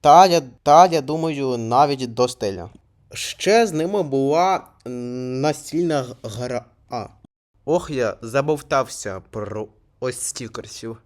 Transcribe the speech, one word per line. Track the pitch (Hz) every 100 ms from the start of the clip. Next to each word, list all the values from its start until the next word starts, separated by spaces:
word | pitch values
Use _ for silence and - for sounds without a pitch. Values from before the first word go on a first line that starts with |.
Та | 151 160 190
я, | 170 135 -
та, | - 151 185
я | 165
думаю, | 131 156 160 143 135 123
навіть | 113 120 147 139 127
до | 120 123
стелі. | - 104 95 87 - _ _ _
Ще | - - - - 220 226
з |
ними | 156 165 208
була | 156 135 135 156 185 185 - _
настільна | - 123 120 123 127 131 147 139 - 156 175 147 123 123
гра. | 113 107 123 123 - _ _ 120 104 _ _ _ _ _
Ох, | - 170 170
я | 139 113 -
забовтався | 117 135 143 151 - 139 127 - - 95 -
про | 110 101 101 107 _ _ _
ось | 127 123
стікерсів. | - - 117 - 107 - 113 113